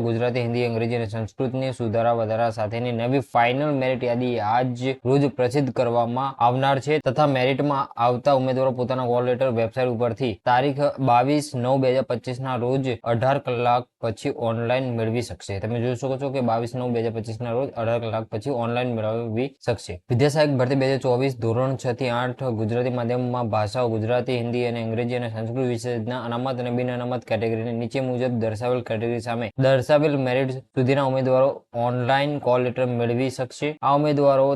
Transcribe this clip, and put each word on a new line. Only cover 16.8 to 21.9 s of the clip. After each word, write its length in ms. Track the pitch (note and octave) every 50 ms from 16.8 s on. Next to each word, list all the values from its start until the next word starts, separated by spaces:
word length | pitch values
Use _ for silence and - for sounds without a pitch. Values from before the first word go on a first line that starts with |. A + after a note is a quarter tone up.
| B2+ B2 A#2
બે 100 | A2+ A2+
હજાર 100 | A#2 G#2+
પચીસ 260 | A2+ G#2 A2+ A2 A2+ B2
ના 100 | A#2 A#2
રોજ 120 | B2+ C#3 C3+ - A#2+ A2+
અઢાર 160 | A2+ A#2 A2+ A2+
કલાક 260 | A2 G#2+ A2 A2 -
પછી 240 | A#2 A2 - C#3+ C3+ A#2 A#2
ઓનલાઈન 320 | A#2 A#2+ A#2+ B2+ B2 A#2 A2
મેળવી 480 | G#2+ G#2+ A2+ A#2 A#2 A2+ G#2+ A#2 C3+ C#3 - _ -
શકશે. 340 | B2 A2+ - - - F#2 - _ - B2
વિદ્યા 200 | A2+ C#3+ D3 C3+
સહાયક 180 | D#3 D3+ D3 C#3 B2 B2
ભરતી 160 | B2+ C#3 C3+ C3
બે 60 | C3+ C3+
હજાર 100 | B2+ C#3 C3
ચોવીસ 280 | A#2+ B2 C3+ C3+ B2+ A2 A2+
ધોરણ 320 | A2+ A2+ B2 C3 C3+ C3 - -
છ 160 | B2+